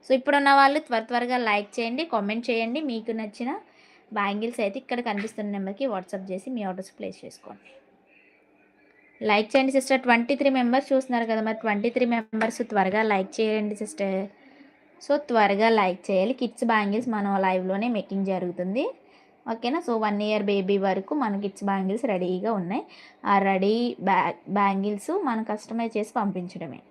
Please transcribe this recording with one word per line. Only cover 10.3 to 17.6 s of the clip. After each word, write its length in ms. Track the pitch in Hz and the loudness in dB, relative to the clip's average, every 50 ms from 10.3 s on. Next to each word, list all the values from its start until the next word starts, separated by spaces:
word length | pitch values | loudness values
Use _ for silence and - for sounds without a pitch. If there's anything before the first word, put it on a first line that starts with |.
| 277 262 | 0 2
త్రీ 100 | 285 277 262 262 | 2 2 2 2
మెంబర్స్ 260 | 247 240 240 269 277 - 269 | 2 2 2 2 2 2 0
చూస్తున్నారు 340 | 262 262 - 247 233 233 220 | 0 0 0 -2 -2 0 0
కదా, 100 | 226 220 220 220 | 0 0 0 -2
మరి 100 | 220 220 - | -4 -4 -2
ట్వంటీ 240 | 220 208 208 202 240 233 | -2 -2 0 0 0 0
త్రీ 80 | 247 247 240 233 | 0 0 2 0
మెంబర్స్ 440 | 233 220 220 - 220 220 220 226 - 240 220 | -2 -2 -4 -2 -2 -2 -2 -2 -4 -6 -2
త్వరగా 300 | 214 202 190 190 185 214 220 220 208 | 2 2 2 4 2 2 2 2 2
లైక్ 180 | 196 190 190 - - | 2 0 -2 -2 -2
చేయండి 340 | 226 220 214 214 208 208 208 208 214 | 0 0 0 0 -2 -4 -4 -6 -8
సిస్టర్. 360 | 208 - - 202 196 190 190 196 202 - _ - - - - - - _ _ _ _ _ - - | -10 -6 -4 -4 -2 -2 -2 -4 -6 -10 _ -20 -20 -20 -20 -20 -20 _ _ _ _ _ -20 -2
So, 80 | - 285 294 294 - | 0 0 0 0 0
త్వరగా 400 | 247 226 214 196 202 196 220 226 226 220 | 2 4 4 4 4 4 4 4 6 4
లైక్ 200 | 202 185 180 185 - | 4 2 0 -4 -4
చేయాలి. 280 | - 202 180 185 214 262 - | -2 0 2 2 2 0 -2
కిడ్స్ 240 | 262 233 - - - 226 | -4 -6 -4 -2 0 2
బ్యాంగిల్స్ 360 | 226 214 208 202 202 220 247 247 220 | 2 2 2 2 0 -2 -2 -2 -2
మనం 200 | 214 202 202 196 196 190 | -2 0 0 0 2 2
లైవ్లోనే 420 | 190 185 185 | 2 2 2